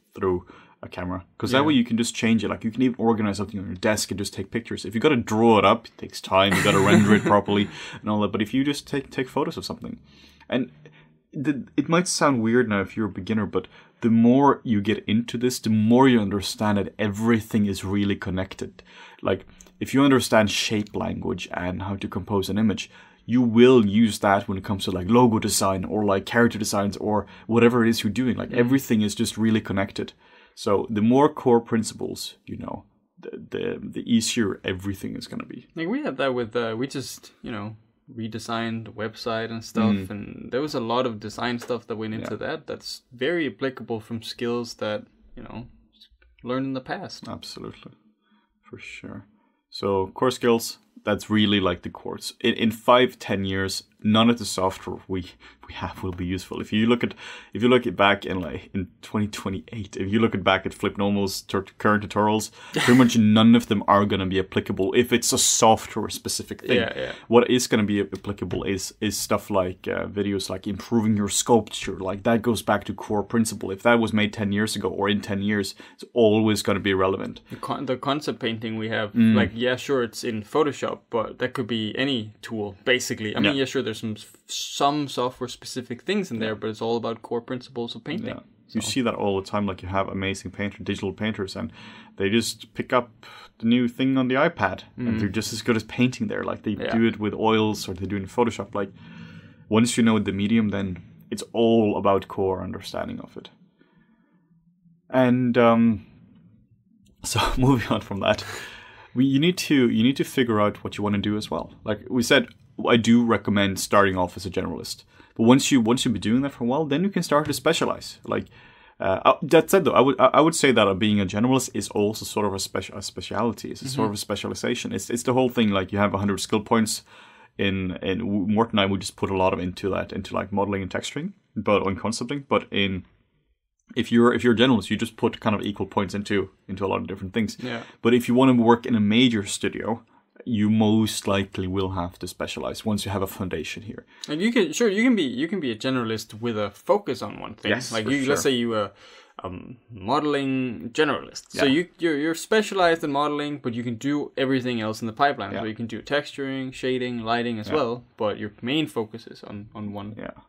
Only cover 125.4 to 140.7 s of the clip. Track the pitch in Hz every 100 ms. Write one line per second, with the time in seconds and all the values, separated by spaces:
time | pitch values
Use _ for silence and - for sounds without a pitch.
125.4 | 127 120 110 98 95 101 104 95 101 95
126.4 | - 110 104 113 107 - - - - -
127.4 | _ - 98 95 92 87 - 92 95 101
128.4 | 92 104 113 107 98 98 92 - 101 95
129.4 | 95 95 90 90 98 90 87 - 98 95
130.4 | 92 98 98 98 92 98 - - 175 -
131.4 | _ - 104 101 95 92 104 113 120 143
132.4 | 139 104 - 101 98 95 - _ _ _
133.4 | _ _ _ _ _ - 117 120 117 120
134.4 | 123 110 127 117 92 104 113 - 113 -
135.4 | 113 101 104 101 98 - 95 101 101 101
136.4 | 95 _ - 95 98 98 95 98 92 -
137.4 | 104 - 127 120 - - 117 120 120 123
138.4 | 131 123 113 117 - 117 104 113 127 113
139.4 | 98 - 101 - - 117 - _ _ -
140.4 | - 113 104